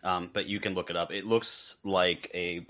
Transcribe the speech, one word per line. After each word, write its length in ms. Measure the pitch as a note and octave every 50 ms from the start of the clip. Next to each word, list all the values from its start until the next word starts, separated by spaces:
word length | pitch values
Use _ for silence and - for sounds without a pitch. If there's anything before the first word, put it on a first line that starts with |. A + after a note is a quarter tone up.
| -
Um, 260 | F#2 F#2 F2+ F2+ E2 -
but 140 | G#2 F#2+ -
you 120 | G#2 G#2
can 140 | - G#2 F#2+
look 160 | F2+ F2 -
it 60 | F2 E2+
up. 140 | E2+ -
It 140 | F#2 G2+ F#2+
looks 520 | G#2+ A2+ A2+ A2+ - - - - - - - -
like 480 | G2+ G2 F#2 F2+ F2+ E2+ - - - -
a, 320 | F2+ F2 F2 E2+ F2 E2+ -